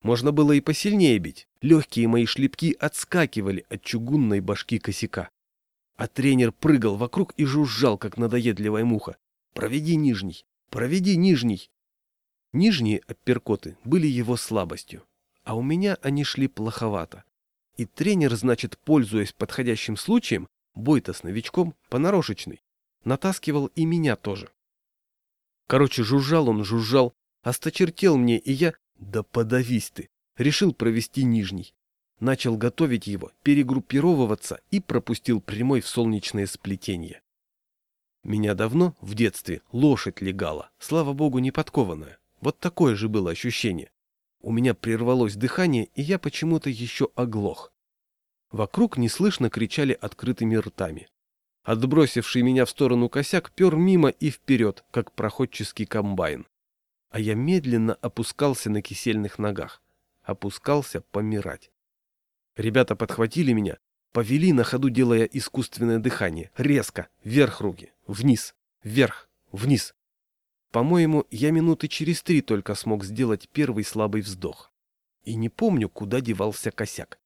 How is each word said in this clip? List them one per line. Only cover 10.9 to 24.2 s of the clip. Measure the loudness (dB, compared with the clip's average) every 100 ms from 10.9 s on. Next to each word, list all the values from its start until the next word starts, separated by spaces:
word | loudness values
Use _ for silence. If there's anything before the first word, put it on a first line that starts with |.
| 0 2 4
нижний». | 6 4 2 -2 -6 _ _ _ _ _ _ _ _
Нижние | 2 4 4 2 0 -4
апперкоты | -8 -2 -2 0 -4 -4 -14 0
были | 2 2
его | 0 0 -2
слабостью, | -2 -2 -2 -8 -14 -20 _ _ _ _ -8
а | -6
у |
меня | -2 0 0 -2
они | -2 -2
шли | -2 -2 -2
плоховато. | -2 -6 -4 -4 -4 -6 -14 _ _ _ _ _ -10
И | -10
тренер, | -2 0 4 4 2
значит, | 0 0 -2 -10
пользуясь | 2 2 4 -2 -4
подходящим | -4 -8 -4 -4 -4 -4 -8
случаем, | 0 0 2 -4 -6 _ _ -8
бой-то | 0 2 0
с | -10
новичком, | -6 -8 -4 -2 -2 -4 _
понарошечный, | -2 2 0 0 -6 -10 -14 _ _ _ _
натаскивал | -4 -2 -2 -4 -2 -2 -2
и | -2 0
меня | 2 0
тоже. | -2